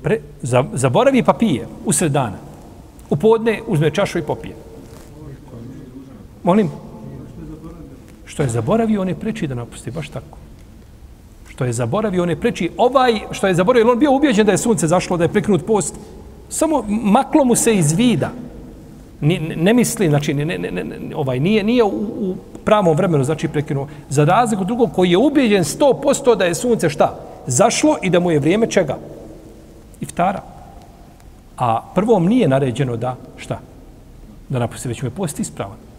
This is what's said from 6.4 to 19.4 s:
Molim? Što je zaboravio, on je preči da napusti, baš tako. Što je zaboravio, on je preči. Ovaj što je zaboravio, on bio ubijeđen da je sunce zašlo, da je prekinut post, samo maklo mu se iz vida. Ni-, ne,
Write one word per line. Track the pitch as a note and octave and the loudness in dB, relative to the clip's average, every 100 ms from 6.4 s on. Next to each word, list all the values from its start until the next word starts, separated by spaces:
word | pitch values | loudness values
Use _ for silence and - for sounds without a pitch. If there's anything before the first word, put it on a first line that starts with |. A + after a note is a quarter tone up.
Molim? | F#3 G3 F3 - - - C3+ C#3 D3+ - D#3 D#3 D#3+ - C#3+ - - - - | 0 2 2 -4 -16 -16 -16 -16 -16 -16 -16 -16 -16 -18 -20 -20 -20 -20 -18
Što | - | -4
je | C#3 | -2
zaboravio, | A#2 A2+ A3 A3+ G#3+ | -2 0 0 0 0
on | F#3 | -2
je | D#3 | -4
preči | G#3+ A3 D#3 | -6 -6 -6
da | B2 | -6
napusti, | A#2+ - - | -10 -12 -12
baš | C#3+ D3 | -10 -10
tako. | - - - - - - - - - - - - - - | -14 -16 -20 -20 -20 -20 -20 -20 -20 -20 -20 -20 -20 -20
Što | - B2+ | -6 -4
je | |
zaboravio, | A#2 A#2+ F#3+ A3 F3+ | -2 -2 -2 0 0
on | F3 | -2
je | D3+ | 0
preči. | A3 - E3 - | -2 -2 -6 2
Ovaj | A#3+ C4 B3+ A3 - | 2 4 4 0 -4
što | - G3 | -4 0
je | F3 | 2
zaboravio, | F#3 B3 A3 | 4 4 4
on | A#3+ | 4
bio | D4 | 4
ubijeđen | C4+ D4 G3+ G#3 | 4 4 4 4
da | |
je | F#3 | 2
sunce | A#3 G3+ D#3+ | 2 0 2
zašlo, | F3 - F3+ | 0 0 0
da | |
je | E3 | 0
prekinut | G#3 G3+ F#3+ - | 0 0 0 2
post, | G#3+ - - - - - - - | -2 -2 -10 -18 -18 -20 -20 -12
samo | - D#4+ D4+ G#3 | -2 0 0 -2
maklo | G#3 G#3 A3 C4 D#4 C4 | -2 4 4 4 2 4
mu | A#3 | 4
se | - G#3+ | 4 2
iz | D3+ | 2
vida. | E3 B3 F3+ A#2 - - - - - - - - - | 4 2 2 -2 -6 -16 -16 -18 -20 -20 -20 -20 -2
Ni-, | D3 | 0
ne, | F#3 | 0